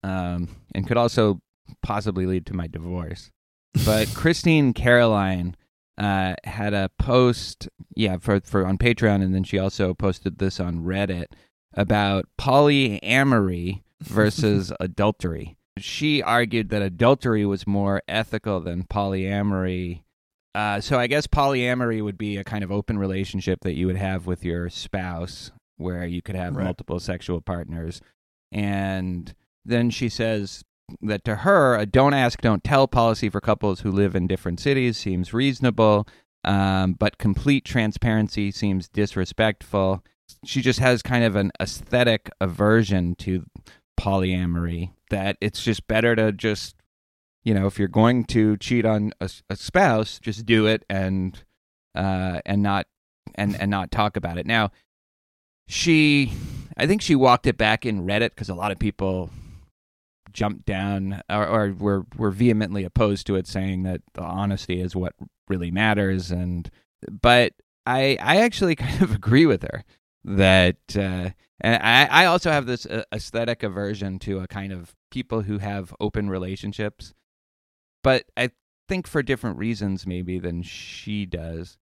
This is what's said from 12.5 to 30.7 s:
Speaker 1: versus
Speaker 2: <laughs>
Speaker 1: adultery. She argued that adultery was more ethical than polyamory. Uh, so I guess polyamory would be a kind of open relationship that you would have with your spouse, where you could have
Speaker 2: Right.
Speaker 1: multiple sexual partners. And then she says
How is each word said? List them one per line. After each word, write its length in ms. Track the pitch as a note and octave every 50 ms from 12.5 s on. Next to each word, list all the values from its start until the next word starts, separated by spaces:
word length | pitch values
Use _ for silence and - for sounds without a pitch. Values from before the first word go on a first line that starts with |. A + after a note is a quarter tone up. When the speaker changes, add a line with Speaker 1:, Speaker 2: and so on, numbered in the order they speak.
| B2+ C#3 D3 D3 D3 C#3 C3+ B2 G#2 - - G2+ A#2 C3 C#3 C#3 C3 A2+ G2+ F#2+ F2+ F2 E2+ F2+ F#2+ F#2+ _ _ _ _
Speaker 1:
versus 720 | - - - G#2 G#2+ G#2 G#2 - - G#2+ G#2 G2+ F#2+ F2+ -
Speaker 2:
<laughs> 40 | -
Speaker 1:
adultery. 760 | - F#2 F2 - G2+ G#2 G#2+ _ - F2+ E2 C#2 A#1+ E2 - _ _ _ _ -
She 440 | G2 - - - D3 D3+ D3+ D3 -
argued 460 | - A#2 A#2+ A#2+ A2+ A#2 A#2 A2 F#2
that 120 | A2 G#2+ G2+
adultery 640 | F#2+ F2+ E2 A#2 A#2+ C#3 C3 - B2+ A2+ G#2+ G#2
was 220 | G2+ G2 F#2+ -
more 360 | - G2+ G2+ G2+ G2 G2 G2 -
ethical 540 | - F2 G#2+ A2+ - - A2 _ A2 G2+ F#2
than 240 | E2 E2+ F2 F2 F2+
polyamory. 1160 | - - G#2 G2+ G2 F#2+ F#2+ F#2+ F#2+ G2+ G2+ G2+ G2+ G2 F#2+ F#2 F#2 F#2 F2+ F2+ F2 F2 E2 - _ _ _ _ _ _ _ _ _ _
Uh, 260 | G2+ G#2+ G#2 G2+ G2+
so 180 | - - C#3+ B2+
I 80 | A#2+ A#2+
guess 180 | C3+ D3+ D3
polyamory 760 | - - D3+ C#3+ C#3 C#3 C3 B2 B2 B2 B2 B2+ A#2 A2+ A2 G#2
would 140 | G#2 G2 F2
be 180 | G#2+ G#2 G#2
a 80 | G2 G2
kind 180 | - - G#2 G2+
of 80 | F2
open 260 | G2 G2+ G2+ - A2+
relationship 640 | G2+ G2 F#2+ F#2+ F#2+ G2 - - G2 F2+ - F#2 - -
that 120 | F#2+ E2+
you 120 | C#2 F2+ F#2
would 80 | F2+
have 300 | F#2 G2 F#2+ F#2+ F#2 E2+
with 180 | F2+ F2+ - -
your 260 | F2 E2 F2 F2 F2
spouse, 800 | - - - - - G2 F#2 F2+ F2+ E2 F2 F2+ D2+ - - - _ _ _ _ _
where 300 | _ D2+ F2+ F2+ F2 F2
you 160 | F2 F2 F2 -
could 140 | - G2+
have 180 | F#2 F2+ F2+ -
Speaker 2:
Right. 80 | - F#2+
Speaker 1:
multiple 360 | F#2 F2+ - - - - F2
sexual 400 | - - F#2 F2+ - - F2+ E2+
partners. 600 | D#2 - F#2 F2 E2+ - D#2 E2+ E2 D#2+ F2+ - - _ _ _ _ _ _ _ _ _ -
And 840 | G#2 G#2 G2+ G2+ G2 G2 G2 F#2+ F#2+ F#2 F#2 F2+ F2 E2 - - _ _ _ _ _ _
then 260 | - A#2 A#2+ A#2+ A#2+
she 180 | A2+ - B2+ A#2
says 540 | - - A#2 A2+ A2+ G#2+ G2+ F#2+ - - - _